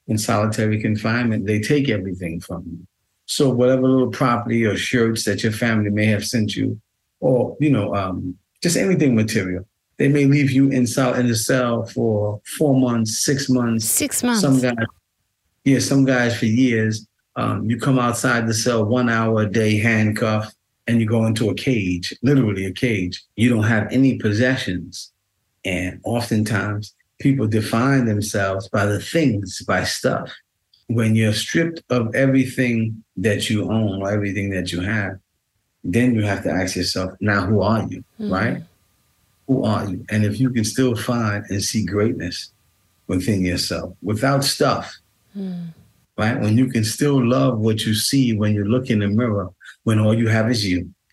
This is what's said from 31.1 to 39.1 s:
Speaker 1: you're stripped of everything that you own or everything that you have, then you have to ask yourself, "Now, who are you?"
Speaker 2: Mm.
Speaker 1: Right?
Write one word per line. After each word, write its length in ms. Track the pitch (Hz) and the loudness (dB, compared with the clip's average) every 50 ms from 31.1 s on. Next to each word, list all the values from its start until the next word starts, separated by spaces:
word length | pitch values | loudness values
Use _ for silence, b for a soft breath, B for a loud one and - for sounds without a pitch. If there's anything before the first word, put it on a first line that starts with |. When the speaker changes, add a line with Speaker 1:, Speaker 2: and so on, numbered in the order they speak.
| 110 | 2
Speaker 1:
you're 180 | 113 110 107 107 | 4 2 2 0
stripped 480 | 107 - - - 165 165 170 165 - _ - | -2 -4 -2 -2 0 0 -2 -4 -8 _ -2
of 240 | 123 123 113 110 110 | -2 -2 -2 -2 0
everything 880 | 120 135 135 131 135 123 - - 131 127 120 117 113 110 113 110 - - _ - | 2 2 4 4 2 2 0 -2 -2 -2 0 0 0 -2 -2 -4 -8 -14 _ -8
that 320 | 92 95 110 101 92 - - | -2 -2 0 0 0 -2 -2
you 220 | 110 104 85 - | -2 -2 0 0
own 320 | 107 110 107 98 95 98 98 | 0 0 0 0 -2 -2 -4
or 80 | 98 | -2
everything 400 | 104 104 101 98 95 101 98 98 | -2 -2 -2 -4 -4 -4 -4 -4
that 200 | 95 92 87 87 | -4 -4 -4 -4
you 100 | 95 90 | -4 -4
have, 360 | 90 104 110 107 98 95 98 98 _ _ _ _ _ _ _ _ _ _ _ _ - | -4 -4 -4 -4 -4 -6 -8 -12 _ _ _ _ _ _ _ _ _ _ _ _ -6
then 300 | 87 90 117 123 127 117 | -2 0 2 2 2 2
you 80 | 107 | 2
have 220 | 104 101 98 95 - | 0 -2 -2 -2 -4
to 80 | - | -4
ask 240 | 87 92 92 92 - | -2 -2 -2 -2 -4
yourself, 380 | 92 87 - - 92 92 95 - - | -4 -4 -2 -2 -4 -6 -6 -6 -4
"Now, 280 | 101 104 101 98 90 | -2 0 0 0 0
who 140 | 95 107 101 | 2 2 2
are 260 | 95 104 113 110 95 95 | 2 2 0 0 -2 -6
you?" 140 | 92 90 - _ _ - | -8 -12 -14 _ _ -8
Speaker 2:
Mm. 100 | 214 202 | -6 -4
Speaker 1:
Right? 320 | 95 92 110 123 - - - _ _ _ _ _ _ _ _ _ | -2 -2 -2 -2 -4 -6 -10 _ _ _ _ _ _ _ _ _